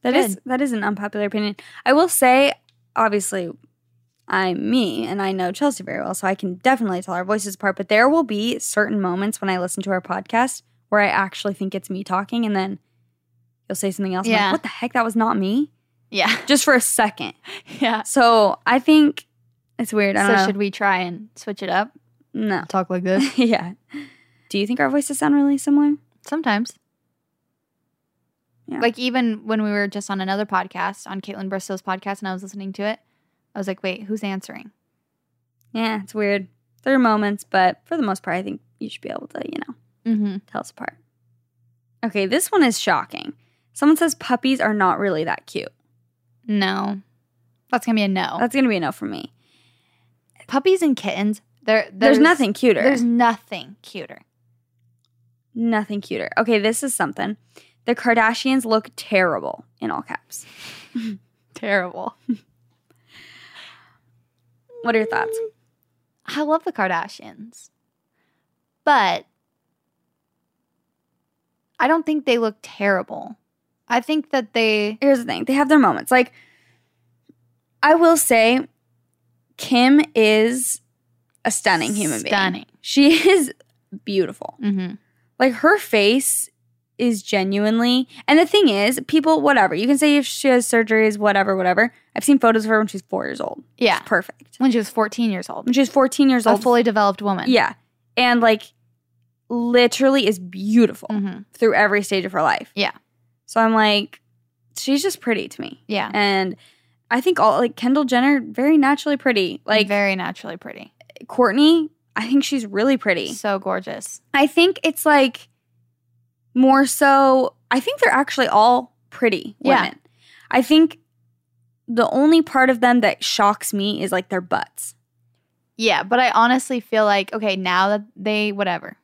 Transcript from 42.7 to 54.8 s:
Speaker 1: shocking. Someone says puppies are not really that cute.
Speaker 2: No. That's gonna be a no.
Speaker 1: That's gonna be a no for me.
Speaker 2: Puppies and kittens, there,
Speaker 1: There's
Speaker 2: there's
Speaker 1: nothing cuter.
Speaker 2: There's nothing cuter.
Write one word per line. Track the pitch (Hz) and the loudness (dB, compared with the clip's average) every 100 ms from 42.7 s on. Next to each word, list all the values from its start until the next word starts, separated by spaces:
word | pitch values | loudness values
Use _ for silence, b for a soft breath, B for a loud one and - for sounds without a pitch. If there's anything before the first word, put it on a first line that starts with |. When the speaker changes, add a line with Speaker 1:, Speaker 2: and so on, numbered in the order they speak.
| 214 | 2
Speaker 1:
shocking. | - 156 - - - - _ _ _ | -2 -2 -4 -12 -14 -16 _ _ _
Someone | - 285 311 | -2 2 2
says | 330 - | 2 -4
puppies | - 247 262 262 | -4 -2 0 0
are | 220 | -2
not | 214 190 - | 0 0 0
really | 202 156 | -2 -2
that | 160 - - | -4 -6 -8
cute. | - - _ _ _ _ _ _ _ - | -10 -10 _ _ _ _ _ _ _ -6
Speaker 2:
No. | 208 190 190 196 196 _ _ _ _ _ _ _ | -2 -2 -4 -6 -8 _ _ _ _ _ _ _
That's | 247 - | -4 0
gonna | 220 | 0
be | |
a | 202 | 0
no. | 190 180 - | -2 -4 -4
Speaker 1:
That's | 233 | -2
gonna | 262 262 | 0 0
be | 202 | 0
a | |
no | 160 | -4
for | - 107 | -6 -10
me. | 98 - _ _ _ _ _ _ _ _ _ _ _ - | -10 -14 _ _ _ _ _ _ _ _ _ _ _ -4
Speaker 2:
Puppies | 269 320 381 | 0 2 2
and | 320 254 | 2 -2
kittens, | 202 - 208 214 _ _ | -4 -4 -4 -4 _ _
there, | - 220 | -2 0
Speaker 1:
There's | - 190 269 220 | 0 2 4 6
Speaker 2:
there's | |
Speaker 1:
nothing | 311 330 226 | 6 4 0
cuter. | 208 254 175 | 2 2 4
Speaker 2:
There's | 262 269 | 2 2
nothing | 233 233 240 226 _ 190 135 208 | 0 2 2 0 _ -14 -14 -20
cuter. | - 196 - - _ _ _ _ _ _ | -18 -16 -16 -20 _ _ _ _ _ _